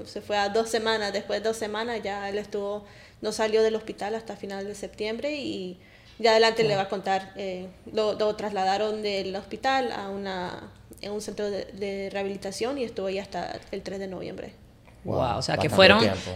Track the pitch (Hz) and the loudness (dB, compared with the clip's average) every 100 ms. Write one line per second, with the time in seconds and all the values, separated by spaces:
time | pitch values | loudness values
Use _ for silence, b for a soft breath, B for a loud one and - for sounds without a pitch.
0 | - 208 - 208 202 214 226 233 220 220 | -10 -10 -2 0 2 2 2 0 2 0
1 | 202 196 214 208 220 220 208 214 240 226 | 0 -2 -2 -2 0 -2 -4 -4 -4 -4
2 | 202 202 202 208 208 208 202 208 202 B | -4 -4 -4 -4 -4 -4 -4 -6 -10 B
3 | B B 220 214 220 220 220 214 - - | B B -6 0 2 4 4 2 -4 -8
4 | 196 220 226 202 196 196 202 202 190 - | -6 -6 -8 -10 -8 -8 -8 -8 -10 -6
5 | 214 226 285 294 220 202 185 175 b b | -6 -4 -4 -4 -4 -6 -8 -10 b b
6 | b - 226 220 226 226 220 196 196 196 | b 4 8 10 8 6 4 4 2 -2
7 | 190 190 190 - 196 185 185 - - 214 | 2 0 0 -6 -6 -6 -8 -14 -4 2
8 | 214 208 214 214 208 196 190 196 214 214 | 2 4 2 2 -2 0 2 2 2 0
9 | 208 196 190 190 202 214 262 269 247 - | 0 0 -2 -4 -6 -2 2 2 2 -4
10 | 196 196 196 185 180 - 208 - - - | -6 -6 -4 -4 -6 -8 -12 -18 -20 -12
11 | 202 208 208 202 208 202 - 190 202 196 | -8 -6 -6 -4 -4 -4 -6 -6 -6 -4
12 | 196 196 196 196 196 190 226 277 226 - | -4 -4 -4 -4 -6 -4 -2 -2 -4 -4
13 | 190 190 196 180 - - - 202 185 190 | -4 -4 -4 -6 -6 -8 -8 -8 -6 -8
14 | 190 180 - 190 - - - - - - | -6 -8 -8 -10 -12 -14 -20 -20 -20 -12
15 | - 98 127 107 143 156 151 190 185 208 | -4 0 2 0 0 0 4 8 8 8
16 | 156 92 95 | 4 2 -4